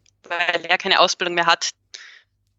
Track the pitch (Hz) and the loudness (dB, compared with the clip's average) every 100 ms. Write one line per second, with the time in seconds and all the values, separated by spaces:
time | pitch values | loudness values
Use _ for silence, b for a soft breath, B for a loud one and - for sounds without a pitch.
0 | _ _ - 175 170 170 165 185 190 180 | _ _ -10 -4 -2 -2 -2 -2 2 2
1 | 180 - 180 175 170 170 - - _ B | 2 0 -4 0 2 0 -2 -10 _ B
2 | B B B _ _ | B B B _ _